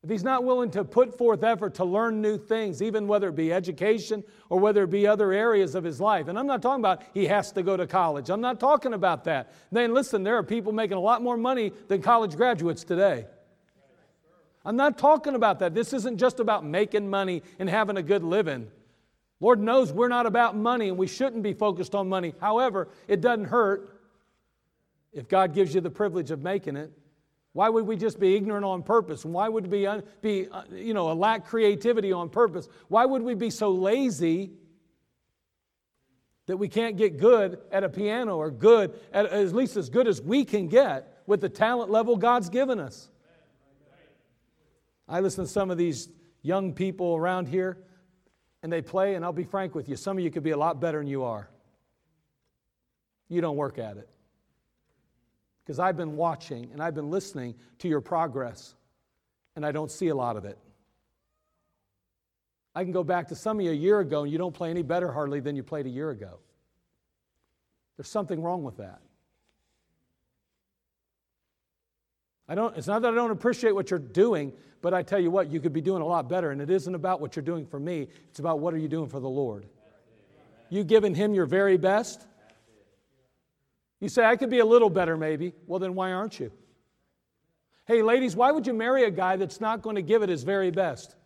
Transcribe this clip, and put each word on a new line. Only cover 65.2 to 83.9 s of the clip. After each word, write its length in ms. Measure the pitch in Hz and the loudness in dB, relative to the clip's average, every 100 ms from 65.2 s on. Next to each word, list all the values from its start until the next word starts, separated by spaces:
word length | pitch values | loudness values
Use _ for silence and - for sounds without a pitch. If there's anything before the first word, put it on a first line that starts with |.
| 143 143 | -4 -4
than 160 | 135 143 | -6 -8
you 60 | |
played 240 | - 156 131 | -8 -8 -8
a 40 | |
year 200 | 123 156 | -8 -8
ago. 280 | 117 98 85 _ _ _ _ _ _ _ _ _ _ _ _ _ _ _ - | -10 -14 -20 _ _ _ _ _ _ _ _ _ _ _ _ _ _ _ -20
There's 140 | 139 | -8
something 320 | 214 170 165 | -6 -6 -6
wrong 200 | 170 180 | -6 -6
with 140 | 139 101 | -8 -12
that. 240 | 98 95 _ _ _ _ _ _ _ _ _ _ _ _ _ _ _ _ _ _ _ _ _ _ _ _ _ _ _ _ _ _ _ _ _ _ - | -16 -18 _ _ _ _ _ _ _ _ _ _ _ _ _ _ _ _ _ _ _ _ _ _ _ _ _ _ _ _ _ _ _ _ _ _ -10
I 80 | |
don't, 220 | 170 226 165 | -4 -4 -6
it's 100 | 147 | -4
not 140 | 214 | 0
that 140 | 233 | 0
I 20 | 233 | 0
don't 140 | 240 | 0
appreciate 420 | 214 233 240 233 | 0 -2 0 0
what 180 | 196 - | 0 -2
you're 80 | 180 | -4
doing, 540 | 131 143 226 185 143 - _ _ | -4 2 2 2 -4 -10 _ _
but 100 | 170 | 0
I 100 | 185 | 0
tell 160 | - 196 | 2 0
you 120 | 175 | 2
what, 200 | 190 160 | 2 0
you 100 | 156 | -2
could 120 | 151 | -2
be 80 | 147 | -2
doing 220 | 156 190 | -2 -2
a 40 | 156 | 0
lot 220 | 175 127 | -2 0
better, 220 | 180 165 | -2 -2
and 100 | 139 | -4
it 80 | 143 | 0
isn't 260 | 190 165 | -2 -2
about 280 | 180 180 185 | -6 -4 -4
what 140 | 147 - | -4 -8
you're 60 | |
doing 220 | 147 170 | -6 -6
for 160 | 143 139 | -8 -10
me. 280 | 147 170 139 - _ | -6 -6 -8 -14 _
It's 100 | - | -8
about 200 | 156 160 | -4 -2
what 160 | 165 | -2
are 40 | 165 | -4
you 100 | 156 | -4
doing 200 | 160 147 | -4 -6
for 100 | 135 | -8
the 120 | 131 | -6
Lord. 360 | 131 131 104 101 _ _ _ _ _ _ _ _ _ _ | -4 -4 -6 -14 _ _ _ _ _ _ _ _ _ _
You 160 | 185 | -4
giving 300 | 175 220 208 | 4 4 4
Him 180 | 160 214 | 0 0
your 140 | 202 156 | 2 2
very 320 | 185 196 185 | 2 4 4
best? 480 | 185 202 240 - - _ _ _ _ _ _ _ _ _ _ _ _ _ _ _ _ | 4 0 -2 -12 -20 _ _ _ _ _ _ _ _ _ _ _ _ _ _ _ _